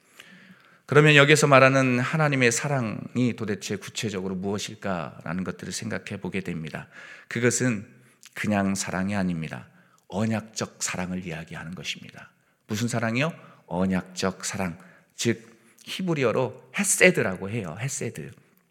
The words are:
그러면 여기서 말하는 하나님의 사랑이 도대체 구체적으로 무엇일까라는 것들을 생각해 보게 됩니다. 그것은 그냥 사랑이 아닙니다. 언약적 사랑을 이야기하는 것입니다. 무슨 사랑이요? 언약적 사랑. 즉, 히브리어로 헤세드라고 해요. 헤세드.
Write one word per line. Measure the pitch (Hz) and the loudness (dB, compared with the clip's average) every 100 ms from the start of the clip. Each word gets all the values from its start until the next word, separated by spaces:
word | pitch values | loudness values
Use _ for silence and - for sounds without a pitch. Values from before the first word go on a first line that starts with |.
| _ - - - - - - _ | _ -20 -20 -20 -20 -20 -20 _
그러면 | - 139 151 147 | 4 8 10 8
여기서 | 143 147 147 | 8 8 8
말하는 | 135 131 135 131 123 | 8 8 6 4 2
하나님의 | 127 160 151 135 120 | 0 0 2 4 2
사랑이 | - 143 139 110 - - 120 123 | 2 -2 -2 -2 -6 -6 0 0
도대체 | - 107 95 - 101 | 0 -4 -4 -4 -8
구체적으로 | - - 110 98 95 | -8 -6 -6 -4 -6
무엇일까라는 | 92 98 101 - 107 101 90 71 - - 90 | -4 -4 -4 -6 -8 -6 -4 -6 -10 -8 -6
것들을 | 90 - 87 | -6 -8 -10
생각해 | - 113 101 - 101 | -8 -6 -8 -8 -10
보게 | 92 95 | -6 -6
됩니다. | 90 80 78 80 - - - - - | -6 -8 -8 -12 -14 -20 -20 -20 -8
그것은 | 120 120 113 127 104 - - - _ - | 0 2 2 0 -2 -6 -20 -20 _ -18
그냥 | - 104 101 95 | -6 -2 0 0
사랑이 | 98 - 87 95 101 | -2 -4 -4 -2 -2
아닙니다. | 92 82 76 65 - _ _ _ _ | -2 -4 -6 -10 -16 _ _ _ _
언약적 | 104 110 110 - - 104 - | -4 -2 -2 -6 -8 -10 -6
사랑을 | - 92 90 90 90 | -8 -6 -6 -6 -8
이야기하는 | 80 82 80 80 | -10 -12 -12 -12
것입니다. | 90 - - - - - _ _ _ - | -10 -10 -10 -12 -20 -20 _ _ _ -8
무슨 | 107 120 | -4 -2
사랑이요? | 117 113 120 160 - - - - | -2 -2 0 -2 -4 -20 -20 -6
언약적 | 87 95 92 - - 95 - | -2 2 0 -2 -4 -4 -4
사랑. | - 98 90 82 - - _ - | -8 -6 -6 -6 -18 -20 _ -4
즉, | 117 104 - - _ _ | -2 -2 -6 -20 _ _
히브리어로 | - - 185 151 117 - 120 - - - | -14 -8 -4 0 2 2 -2 -6 -12 -4
헤세드라고 | 202 - 180 170 107 90 95 | -2 6 6 4 -2 -4 -6
해요. | 117 87 90 | -6 -8 -8
헤세드. | 139 - 120 80 69 - _ _ _ | -8 -6 -8 -8 -14 -16 _ _ _